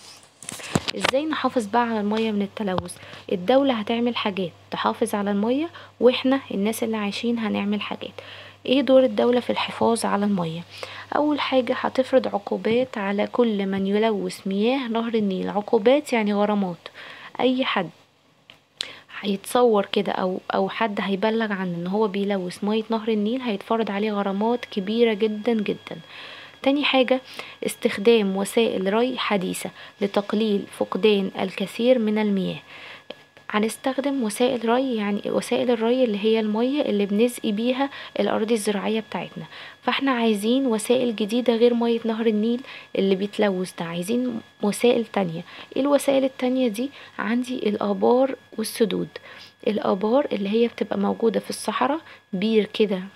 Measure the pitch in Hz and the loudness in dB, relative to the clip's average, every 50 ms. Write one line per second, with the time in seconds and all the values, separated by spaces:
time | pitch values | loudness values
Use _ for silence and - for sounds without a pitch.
0 | - - - - - - _ _ - - - - - - - - - - - 202 | -20 -20 -20 -20 -20 -20 _ _ -14 -14 -12 -12 -8 -4 -4 -4 -4 -4 -4 -4
1 | 190 - 247 269 311 320 294 - - 254 - 254 214 202 208 240 240 233 226 214 | -2 0 2 2 0 0 -2 -2 -2 0 0 0 -2 0 2 2 2 2 0 0
2 | 202 208 214 220 226 220 214 202 202 196 - - 220 190 185 180 180 180 - - | 0 0 0 0 0 0 0 0 -2 -2 -4 -4 -4 -2 -2 -2 -4 -6 -10 -16
3 | - - - - - - 208 185 180 196 254 269 277 269 247 220 208 - 233 233 | -18 -18 -18 -16 -6 -4 -4 -2 2 4 4 6 6 4 2 0 -2 -2 -2 0
4 | 240 240 233 - - 214 185 190 185 160 - - - - - - - 214 220 - | 0 0 -2 -2 -2 -2 -2 -4 -4 -6 -8 -12 -14 -10 -8 -4 -2 -2 0 0
5 | 240 214 - 208 202 202 208 202 202 226 254 277 320 339 - - - - - - | -2 -2 0 -2 0 0 0 0 0 0 0 0 -2 -4 -6 -12 -20 -20 -2 4
6 | - 247 247 - - 262 269 269 - - - 196 196 214 226 - 240 226 220 220 | 4 4 4 4 4 2 2 2 0 -2 -4 -2 0 -2 -2 -2 -2 -2 -2 -2
7 | 208 202 196 - - 233 240 233 226 208 202 202 202 202 208 208 - - - - | -2 -4 -4 -2 -2 -2 0 0 -2 -2 -2 -2 0 -2 -2 -2 -4 -6 -8 -8
8 | - - - - - - - - - - - - - 247 254 277 277 254 262 262 | -10 -12 -14 -16 -16 -16 -18 -18 -20 -20 -20 -10 -2 0 2 2 4 6 6 6
9 | 262 247 208 208 233 240 247 247 233 - 208 - - - - - 220 226 233 226 | 6 6 4 2 2 2 2 2 0 0 -2 -4 -4 -6 -2 0 2 2 2 2
10 | - 196 196 202 202 208 202 180 170 165 160 170 175 - - - - - - - | 0 0 0 0 2 0 0 0 -2 -4 -6 -8 -10 -14 -16 -16 -16 -14 -14 -16
11 | - - - - 294 302 294 277 - - 277 262 240 240 254 - - - - - | -8 -4 0 0 2 2 0 0 -2 0 0 2 2 0 -2 -2 -2 -2 0 0
12 | 262 - 269 262 208 208 196 202 - - 214 196 185 214 226 247 262 254 - 226 | 0 2 2 2 2 2 -2 -4 -4 -4 -6 -4 -2 0 0 0 0 -2 -4 -4
13 | 196 196 202 202 208 208 - - 247 233 214 196 196 196 196 196 196 190 202 214 | -4 -2 0 0 -2 0 2 2 2 2 2 0 -2 -2 -2 -2 -2 0 2 2
14 | 220 226 214 196 180 185 - - - 190 196 196 208 233 262 277 262 226 220 226 | 2 2 2 0 -2 -6 -8 -8 -6 -4 -2 0 2 2 2 0 -2 -2 -2 -2
15 | 226 233 226 226 214 196 185 180 185 185 180 202 202 - - 226 202 240 269 302 | -2 0 0 0 0 0 0 -2 -4 -4 -4 -4 -2 0 0 2 4 4 4 4
16 | 294 - 254 233 214 208 208 202 208 208 208 208 196 180 175 - - - - - | 2 0 0 0 0 2 2 2 2 2 2 0 0 -2 -4 -8 -12 -18 -18 -18
17 | - - - - - - - - - 262 254 254 254 - - 208 180 160 - _ | -18 -18 -18 -18 -18 -12 -4 0 0 2 2 0 0 -2 -2 -2 -2 -4 -8 _
18 | _ _ _ _ _ _ _ _ _ - - - _ _ _ - - - - - | _ _ _ _ _ _ _ _ _ -20 -20 -20 _ _ _ -12 -12 -12 -12 -16
19 | - - - - - 202 196 190 - - - 247 247 240 214 202 196 - - 208 | -20 -18 -14 -8 -4 -4 -4 -4 -4 0 2 4 4 6 6 4 2 2 0 0
20 | 196 - - - 190 185 185 - - - - 196 196 190 - - 226 220 202 208 | 0 0 0 0 0 -2 -2 -4 -4 -2 -2 0 0 -2 -2 -2 -2 -2 0 -2
21 | 190 196 196 185 226 220 220 226 226 208 202 185 190 180 175 170 175 180 190 214 | -2 -2 0 0 0 0 0 0 0 -2 -2 -4 -4 -4 -4 -4 -4 -2 0 0
22 | 220 220 185 202 196 202 202 196 180 180 - - 208 202 214 220 214 - 226 226 | 0 0 0 -2 -2 0 0 -2 -2 -6 -6 -4 -2 -2 0 -2 0 -2 -4 -2
23 | 220 233 220 214 202 214 240 262 254 240 202 196 - - 226 220 220 202 196 202 | -2 0 0 0 0 0 -2 -2 -2 -4 -4 -4 -4 -2 -2 0 0 -2 -2 -2
24 | 214 220 208 202 196 196 196 196 214 226 240 247 - - - 220 185 190 220 233 | -2 -2 -2 -2 -2 -2 -2 0 0 0 0 -2 -4 -6 -6 -6 -4 -2 0 2
25 | 233 226 220 190 220 214 214 214 214 247 233 220 202 208 - - - - - 170 | 2 2 2 2 0 0 -2 -2 -2 0 0 0 0 -2 -4 -6 -8 -12 -14 -14
26 | - - - - - - - - - - - - - 269 277 294 269 - - 262 | -14 -16 -18 -18 -18 -18 -18 -18 -20 -20 -18 -4 0 0 2 2 2 2 4 4
27 | 254 - 254 262 - - - - - - - - - - - - - 226 - - | 4 4 2 0 0 -4 -14 -16 -16 -16 -12 -8 -6 -6 -4 -2 -2 -2 -2 2
28 | 196 233 233 226 202 196 190 190 202 - - 240 226 - - 190 185 190 202 226 | 4 6 6 6 6 2 0 0 -2 0 2 2 2 2 2 0 0 0 2 2
29 | 247 262 254 240 - - 208 196 180 185 180 - - 185 - - - - - - | 2 0 0 -4 -2 0 0 0 0 -2 -4 -6 -8 -10 -12 -14 -20 -20 -6 -4
30 | 208 196 - 208 202 - - 208 226 214 202 196 - - - - 208 - - 196 | -4 0 0 0 0 0 0 0 2 2 2 0 0 -4 -6 -6 -4 -4 0 2
31 | 185 214 208 196 190 190 - - 202 190 - - 196 175 - - 233 247 254 240 | 4 4 4 4 2 0 -2 -4 -4 -4 -4 -6 -6 -6 -4 0 4 4 4 4
32 | 220 214 214 214 214 208 202 190 180 175 165 156 - - - - - - - - | 4 2 2 2 2 2 2 0 0 -2 -4 -6 -10 -16 -20 -20 -18 -18 -20 -18
33 | - - - - - _ _ - - - - 208 208 220 - - - 269 262 - | -18 -18 -20 -20 -20 _ _ -20 -12 -4 -2 0 0 0 -2 -4 -4 -4 -2 -2
34 | 254 285 277 277 233 214 208 - 247 247 254 233 226 226 233 254 269 269 240 220 | -2 -2 0 0 -2 -2 0 0 2 2 2 0 0 2 2 2 2 0 0 -2
35 | 202 202 202 - - 58 - - 196 - 240 254 262 240 240 220 220 226 247 262 | 0 0 -2 -2 -2 -2 -2 -2 0 0 0 0 2 2 2 2 2 2 4 4
36 | 254 233 202 196 196 220 220 226 220 214 208 220 240 262 277 294 - - 208 202 | 4 2 2 2 2 2 2 2 2 0 0 0 0 0 0 0 0 0 2 0
37 | 202 196 202 208 240 247 240 - - 226 202 208 233 247 254 254 277 277 - - | 0 2 2 2 2 2 2 -2 -4 -2 -2 0 0 0 0 0 -2 -2 -4 -8
38 | - - - - 202 202 - 208 220 214 240 220 202 214 202 196 185 202 220 220 | -16 -8 -4 -2 0 0 0 0 0 0 0 0 0 0 -2 -2 -2 -2 -2 -2
39 | 214 - - 185 160 156 - 175 160 - - - - - - - - 254 233 - | -4 -6 -6 -8 -8 -8 -10 -12 -14 -12 -14 -18 -18 -18 -20 -6 -2 -2 -2 0
40 | 277 269 254 240 226 226 214 196 202 226 247 269 277 254 220 214 - - 240 254 | 0 0 0 2 2 2 2 2 2 2 2 2 2 2 0 0 2 2 2 2
41 | 247 240 214 202 220 196 226 247 233 247 233 220 233 240 240 233 233 233 233 233 | 2 0 0 -2 -2 0 0 2 2 2 4 6 4 4 4 4 2 2 2 0
42 | 233 226 220 220 233 233 214 208 214 233 240 247 269 - - - - - - - | 0 -2 -2 0 2 2 2 2 2 0 0 -2 -4 -10 -16 -18 -14 -6 -2 0
43 | 196 196 196 190 202 202 - - 208 208 190 185 185 180 - - 175 165 170 175 | 2 2 2 2 0 -2 0 2 2 2 2 0 -2 -6 -6 -8 -8 -6 -6 -6
44 | 180 185 233 247 254 247 233 220 - - _ _ - 208 196 - - 240 247 240 | -4 -2 -2 0 -2 -2 -4 -6 -10 -14 _ _ -2 -2 0 2 2 4 4 2
45 | 226 - - 202 202 170 165 170 175 - - - - - - - 262 285 285 269 | 0 -2 -2 -2 -2 -2 -4 -6 -10 -12 -16 -20 -18 -6 -4 -2 2 4 4 4
46 | - 277 269 269 262 262 - - 254 254 254 262 254 240 196 214 254 277 - - | 4 2 2 2 2 0 0 -2 -2 0 2 2 2 0 0 -2 -4 -6 -8 -12
47 | - - - - - 202 233 247 254 247 254 - - 214 208 - - 202 202 190 | -20 -14 -10 -6 -4 -2 -2 -2 -2 -4 -4 -4 -2 -2 0 0 0 -2 0 2
48 | 202 226 240 254 269 262 262 - - _ - - 220 - - - 233 185 185 180 | 4 4 4 4 4 2 0 -4 -12 _ -8 -8 -6 -6 -2 0 0 0 2 -2
49 | 175 156 - - - - - - - - - _ - - 208 214 - 226 208 185 | -4 -6 -8 -14 -18 -20 -20 -20 -20 -20 -20 _ -4 -2 -2 0 0 0 0 0
50 | 208 214 233 277 294 - - 202 202 196 208 226 233 233 - - - - 208 202 | 0 2 2 2 2 0 -2 -4 -2 0 2 2 2 2 0 -2 -4 -2 -2 0
51 | 196 202 196 190 226 226 190 196 - - 202 - - - 208 - 240 254 285 330 | 0 0 0 0 0 0 0 0 -2 -6 -8 -8 -6 -6 -2 0 0 0 0 -2
52 | - - - - _ _ - 180 202 220 226 214 196 - - - 214 190 202 185 | -6 -10 -20 -20 _ _ -6 -2 0 2 2 2 2 2 0 0 0 2 0 -2
53 | 185 196 - | -6 -8 -6